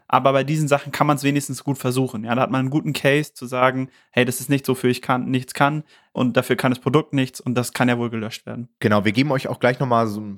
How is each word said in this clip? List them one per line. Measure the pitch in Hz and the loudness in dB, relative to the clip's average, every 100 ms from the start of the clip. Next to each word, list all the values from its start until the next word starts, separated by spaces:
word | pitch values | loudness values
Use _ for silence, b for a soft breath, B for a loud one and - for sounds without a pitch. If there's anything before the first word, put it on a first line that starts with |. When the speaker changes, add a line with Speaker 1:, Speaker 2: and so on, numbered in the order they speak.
| - | -2
Speaker 1:
Aber | 127 135 | 2 4
bei | 135 | 2
diesen | 135 156 147 | 0 -2 0
Sachen | 143 143 | 0 -2
kann | - 151 | -2 0
man's | 143 | 2
wenigstens | 139 143 - 127 | 0 0 -2 -8
gut | - 135 | -6 -4
versuchen. | 127 123 127 107 | -2 0 -2 -4
Ja, | 117 120 | -2 0
da | |
hat | 127 | 0
man | 131 | 0
einen | 131 | 0
guten | 151 123 | -2 -2
Case | 123 143 147 151 | 0 2 2 -2
zu | - 123 | -10 -6
sagen, | 127 131 127 127 b b | 2 2 2 -8 b b
„Hey, | 123 | 0
das | 120 - | 0 0
ist | 131 | -2
nicht | 139 | -2
so, | 139 127 | 0 0
für | 127 | 0
ich | 123 | 0
kann, | - 127 127 | 0 -2 0
nichts | 127 127 - | -4 -4 0
kann | 143 151 - b b | 2 0 -8 b b
und | - 127 123 | -2 2 2
dafür | - 123 | 2 0
kann | 131 | 2
das | 127 | 0
Produkt | 143 147 160 | 2 2 2
nichts | 139 131 - | -2 -2 -4
und | 131 123 | -4 -2
das | 120 | -2
kann | - 123 | 0 0
ja | 120 | 0
wohl | 117 | -2
gelöscht | 113 110 - - | -6 -8 -12 -12
werden.“ | 117 120 - | -12 -12 -2
Speaker 2:
Genau, | 113 104 | 2 2
wir | 104 | 2
geben | 104 147 | 2 2
euch | 131 - | 0 -2
auch | 127 | 0
gleich | 123 131 | 0 0
nochmal | 135 117 113 | 0 2 0
so, | 104 107 | -4 -10